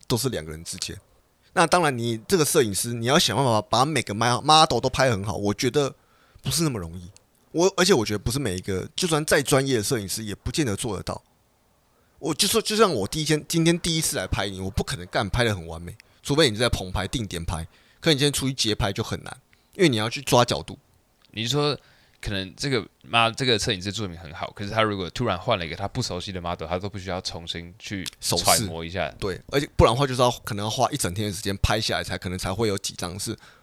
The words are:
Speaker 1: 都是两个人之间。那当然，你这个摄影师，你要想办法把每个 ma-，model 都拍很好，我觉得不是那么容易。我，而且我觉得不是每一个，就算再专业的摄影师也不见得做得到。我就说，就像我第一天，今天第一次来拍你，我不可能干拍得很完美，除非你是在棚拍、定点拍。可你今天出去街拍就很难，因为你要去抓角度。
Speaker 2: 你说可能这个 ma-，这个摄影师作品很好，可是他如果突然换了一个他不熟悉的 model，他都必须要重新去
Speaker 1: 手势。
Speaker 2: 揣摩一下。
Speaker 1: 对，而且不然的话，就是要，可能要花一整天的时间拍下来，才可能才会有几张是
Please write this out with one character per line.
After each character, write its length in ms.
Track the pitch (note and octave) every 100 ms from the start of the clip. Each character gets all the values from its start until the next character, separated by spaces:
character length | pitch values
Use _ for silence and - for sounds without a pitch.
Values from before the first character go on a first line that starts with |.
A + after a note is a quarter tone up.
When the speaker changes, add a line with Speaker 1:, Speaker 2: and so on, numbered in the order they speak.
| -
Speaker 1:
都 100 | A#2
是 120 | B2+
两 140 | G2
个 60 | D#2+
人 140 | D#2
之 140 | E2+ F#2+
间。 200 | - F2 _ _ _ _ _ F#3
那 120 | E3
当 160 | F3+
然， 120 | D#3 B2
你 220 | A#2 A2+ A2
这 80 | F#3+
个 80 |
摄 200 | C#3+ E3
影 100 | A2+
师， 220 | F#2+ A#2 A#2+
你 100 | A#2
要 140 | D#3
想 180 | - G#2+
办 80 | C#3
法 160 | G#2+
把 240 | - A2 C#3+
每 160 | C#3+
个 140 | - G2+
ma-，model 640 | A#2 B2 C#3+ D#3 D#3 A#2+
都 100 | C3
拍 220 | - C3+
很 120 | G2+
好， 120 | G2+ F#2
我 180 | G2+
觉 160 | G#2 -
得 240 | D3 C3+ - _ _ _ _
不 80 | -
是 140 | C3+
那 60 | D#3+
么 80 | A#2
容 200 | E2 F2+
易。 120 | F2+ - _ _ _
我， 200 | D#3 F#3 -
而 80 | F3+
且 80 |
我 100 | D#3+
觉 120 | G#2 G#2
得 20 |
不 140 | B2
是 80 | C3
每 160 | B2+ F#2
一 40 |
个， 300 | G2 F#2 - -
就 120 | F3+
算 160 | D#3
再 160 | D#3 E3+
专 260 | C3+ C3+ C3+
业 100 | B2
的 60 |
摄 160 | G2+ B2
影 100 | G2
师 140 | -
也 100 | A2
不 180 | F#2+ -
见 140 | B2 C3
得 100 | G2
做 220 | A#2+ F#2
得 60 |
到。 180 | - F#2 _ _ _ _ _ _ _ _ _ -
我 160 | D3+
就 140 | D#3 G3
说， 120 | A3
就 160 | - G#3+
像 160 | G#3+
我 160 | B2 F#2
第 140 | D#3
一 40 | D3
天， 200 | D3+ C3+
今 160 | E3+
天 160 | E3 E3+
第 160 | F3 D#3+
一 60 |
次 160 | - C3
来 80 | F#2+
拍 240 | - G2+
你， 100 | F#2
我 120 | F#2+
不 120 | -
可 120 | - G#2
能 80 | F2+
干 240 | C#3 G2
拍 140 | A#2+
得 120 | A#2 F#2+
很 120 | E2
完 120 | E2
美， 160 | F2 - _ _
除 100 | -
非 160 | C#3+ D3+
你 60 | G#2+
是 60 |
在 60 | A#2+
棚 240 | - F#2
拍、 160 | F#2+ F#2+
定 200 | C#3 G2+
点 180 | E2+ E2
拍。 220 | D#2+ E2 _ _ _
可 120 | E3
你 60 | C#3+
今 80 | D3
天 80 |
出 140 | C3+ C3
去 60 | C3+
街 180 | A2+
拍 180 | - G2+
就 120 | G2+
很 180 | G#2+ F#2
难， 140 | - - _ _ _ -
因 80 |
为 60 | F3
你 80 | A2
要 120 | A2
去 100 | D3
抓 220 | C3 B2
角 200 | A#2+ C#2+
度。 160 | - - _ _ _ _ _
Speaker 2:
你 180 | G#2 A#2
说 300 | C#3+ D3 C#3 _ _ _ _
可 120 | -
能 200 | G2 F#2+ -
这 140 | C#3+
个 120 | B2+ - _ -
ma-， 240 | A2+ A2+
这 140 | A2+ C3
个 140 | G#2+
摄 120 | A2
影 80 | G2
师 120 | G2
作 160 | G2 G2+
品 100 | E2+
很 160 | E2+
好， 160 | - - -
可 80 |
是 80 | G2+
他 100 | A2
如 160 | A2 G2+
果 100 | E2+
突 140 | - A#2+
然 120 | F#2
换 220 | - G#2
了 40 |
一 60 | E2
个 60 | E2+
他 120 | G2
不 140 | B2+
熟 180 | A#2 F2+
悉 120 | F#2+
的 100 | F#2
model， 260 | E2+ F2 D#2
他 120 | F2+
都 100 | G2+
必 80 | G2+
须 120 | F#2
要 100 | F2+
重 240 | - F#2 E2+
新 260 | F2 E2+ F2+
去 260 | - G2 E2 -
Speaker 1:
手 160 | - E2+
势。 60 |
Speaker 2:
揣 160 | - F2
摩 220 | G#2+ E2
一 60 | E2
下。 240 | F#2 D2 -
Speaker 1:
对， 200 | G2+ F2 -
而 80 | C3+
且 100 | D3 -
不 80 | C#3+
然 80 |
的 60 | A#2
话， 80 | C#3+
就 80 | B2
是 60 |
要， 100 | B2 -
可 120 | - G2+
能 100 | G#2+
要 40 |
花 200 | A#2+ A#2+
一 80 | C#3
整 160 | F#2
天 140 | F#2 G#2+
的 60 |
时 60 | F2
间 160 | G2 G2
拍 220 | - A2
下 180 | G#2+ F2
来， 60 |
才 140 | F2 F#2+
可 120 | F#2+
能 100 | F2+
才 120 | F#2+
会 160 | G2 A2+
有 100 | G2
几 160 | -
张 260 | E2+ F2+ F#2
是 180 | A#2 G2+ - -